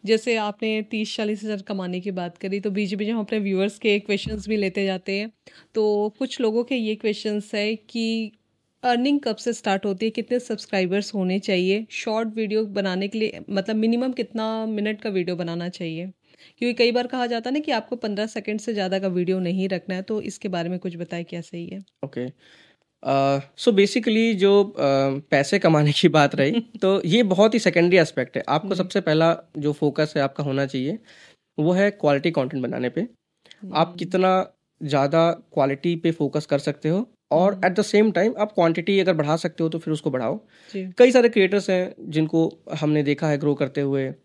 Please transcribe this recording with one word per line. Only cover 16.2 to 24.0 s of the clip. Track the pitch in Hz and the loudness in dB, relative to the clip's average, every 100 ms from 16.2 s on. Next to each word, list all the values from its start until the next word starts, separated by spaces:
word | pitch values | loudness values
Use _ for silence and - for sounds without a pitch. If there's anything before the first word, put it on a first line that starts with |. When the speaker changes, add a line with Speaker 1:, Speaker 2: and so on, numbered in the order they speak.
| _ _ - _ | _ _ -20 _
Speaker 1:
क्योंकि | 240 | -4
कई | 233 240 | 2 2
बार | 247 247 | 2 -2
कहा | 262 240 | -2 -2
जाता | 233 233 | -2 -2
है | |
ना | 285 | -2
कि | 302 | 0
आपको | 240 220 240 | -2 -2 -6
पन्द्रह | 220 202 220 | -4 -4 -4
second | 220 208 214 | -6 -6 -6
से | 226 | -4
ज़्यादा | 208 185 190 | -4 -2 0
का | 190 | 0
video | 180 180 185 | 0 0 0
नहीं | 180 185 190 | 0 0 0
रखना | 185 - | -2 -4
है, | 185 | -6
तो | 196 214 | -4 -4
इसके | - - 202 | -4 -8 -6
बारे | 180 170 | -4 -4
में | 180 | -4
कुछ | 185 170 | -8 -10
बताएं, | 170 170 | -8 -8
क्या | 170 175 | -8 -12
सही | 160 175 170 | -12 -12 -12
है? | 190 190 _ | -12 -16 _
Speaker 2:
ओके। | 139 - 127 - _ - _ _ _ _ - | -10 -6 -8 -10 _ -20 _ _ _ _ -2
Uh, | 139 139 139 - - | 2 2 0 -4 -2
so | - | 2
basically | 196 196 - | 4 2 2